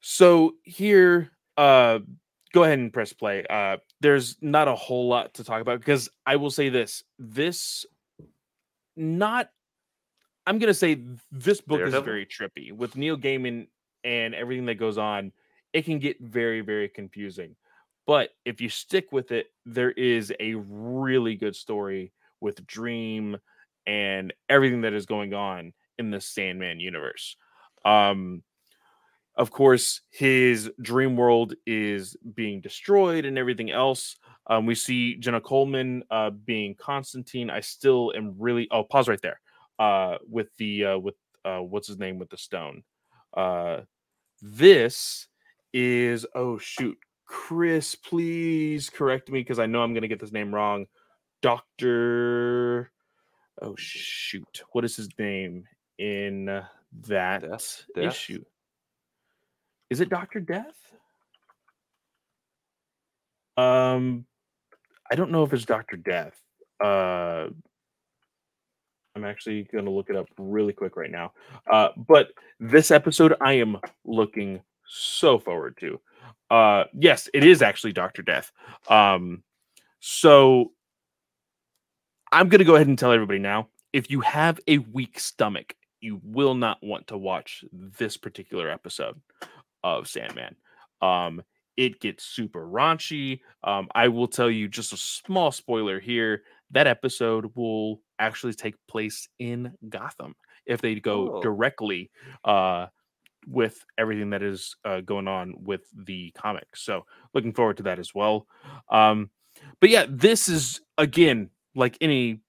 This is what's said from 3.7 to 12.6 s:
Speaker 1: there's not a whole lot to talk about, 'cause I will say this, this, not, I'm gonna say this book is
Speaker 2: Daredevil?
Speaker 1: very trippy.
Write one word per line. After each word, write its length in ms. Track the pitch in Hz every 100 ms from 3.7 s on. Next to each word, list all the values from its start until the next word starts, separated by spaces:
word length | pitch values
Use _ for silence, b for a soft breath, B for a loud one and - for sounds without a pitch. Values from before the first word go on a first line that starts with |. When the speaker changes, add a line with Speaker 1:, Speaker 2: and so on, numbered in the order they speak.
| 95 _ _
Speaker 1:
there's 360 | 147 143 120 -
not 280 | 151 147 147
a 60 |
whole 340 | 120 - 123 123
lot 260 | 120 -
to 100 | -
talk 160 | 113 113
about, 220 | 113 123
'cause 240 | 117 139 120 _ -
I 100 | 139
will 140 | 143
say 180 | 135 139
this, 360 | 127 110 - - _
this, 640 | 117 110 160 170 - - - _ _ _ - _ _ _ _ _ _ -
not, 540 | 160 165 208 240 240 _ _ _ _ _ _ _ _ _ -
I'm 120 | 214
gonna 160 | 220
say 300 | 196 180 147 123 123 _
this 300 | 135 127 202
book 200 | - 147
is 120 | -
Speaker 2:
Daredevil? 100 | 131
Speaker 1:
very 220 | 135 107 98
trippy. 460 | - 98 -